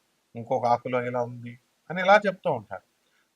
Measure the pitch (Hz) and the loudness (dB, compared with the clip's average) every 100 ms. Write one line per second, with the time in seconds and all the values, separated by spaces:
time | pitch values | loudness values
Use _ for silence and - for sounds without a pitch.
0 | _ _ _ 117 117 127 120 120 - 123 | _ _ _ -12 -4 -2 2 0 0 -2
1 | 123 123 120 123 120 120 _ _ - 175 | -2 -4 -4 -8 -14 -16 _ _ -10 -2
2 | 185 208 208 185 175 127 101 92 _ _ | 6 6 6 -4 -4 -4 -6 -16 _ _
3 | _ _ _ | _ _ _